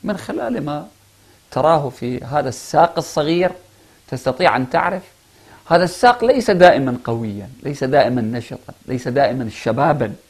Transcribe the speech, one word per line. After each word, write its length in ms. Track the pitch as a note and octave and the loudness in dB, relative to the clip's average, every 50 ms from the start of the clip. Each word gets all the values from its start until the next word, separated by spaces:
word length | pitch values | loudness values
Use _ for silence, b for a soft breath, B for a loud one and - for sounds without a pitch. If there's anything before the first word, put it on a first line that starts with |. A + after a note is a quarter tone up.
| - | -6
من 120 | G3 G#3+ | -6 -8
خلال 480 | - - - - D#4+ - - B3 - E3 | -8 -8 -10 -8 -6 -6 -6 -6 -6 -6
ما 240 | D3 D3 D3 E3+ G#3+ _ _ _ _ b b b b b b b _ | -6 -8 -8 -10 -14 _ _ _ _ b b b b b b b _
تراه 400 | - B2+ C#3 D#3 E3 D#3 C#3+ C3 | -4 0 2 4 4 2 0 -4
في 340 | B2 - - A#2+ B2 B2+ - | -8 -6 -6 -6 -6 -6 -8
هذا 240 | B2 C#3 D3 C#3 C3+ | -4 -4 -2 -2 -2
الساق 500 | A#2+ - - - - D3+ E3 - - E3+ | -6 -8 -12 -2 4 4 4 4 2 -4
الصغير 540 | D3+ - - E3 D3 D3+ E3 F3 F#3 F3+ - - - b b b b b b b b _ | -6 -4 -4 -2 0 0 0 0 0 -2 -2 -6 -20 b b b b b b b b _
تستطيع 480 | - B2 - C3 B2+ - F3+ D#3+ G#2+ | -12 -4 -4 -4 -2 2 0 2 2
أن 140 | B2+ C3 B2 | 0 -2 -2
تعرف 320 | - E3 F3 F3 F#3+ F#3 - - _ _ b b b b b b b b b | -2 -2 0 0 -4 -6 -10 -14 _ _ b b b b b b b b b
هذا 180 | - E3 F3 F3+ | 0 2 2 2
الساق 400 | E3+ - - - A#3+ B3 B3 A3+ | 0 -2 2 4 4 4 4 2
ليس 260 | A#3+ C4+ C4+ A3 - | 2 2 2 2 0
دائمًا 480 | G3+ F3 F3+ F3+ - - C3+ C3 B2 A#2+ - | 6 8 8 8 8 6 2 -2 -4 -6 -6
قويًا، 460 | - A2+ A2+ A2+ A2 G2+ G#2 G2 A2 - - | -6 -6 -4 -6 -8 -8 -10 -12 -16 -18 -12
ليس 220 | - C#3 D3 - C3+ | -10 -10 -6 -4 -4
دائمًا 360 | C3 C#3 C#3+ A2 A2+ B2 B2+ | 2 4 4 4 4 2 -2
نشطًا، 540 | A2+ G#2+ A#2 A#2+ A2+ - C3 - _ - - _ _ | -2 -2 -4 -6 -8 -10 -14 -16 _ -20 -20 _ _
ليس 220 | - C3 B2 - C3 | -8 -8 -6 -6 -2
دائمًا 420 | A#2+ C#3 C#3 - A#2 C3 B2 A2 | 0 2 2 2 0 -4 -6 -8
شبابًا 640 | G#2 - - A#2 A2 B2 C#3+ D#3 D3 C#3+ B2 G#2 - - _ _ | -8 -6 -4 -4 -2 0 0 0 0 0 -2 -4 -6 -10 _ _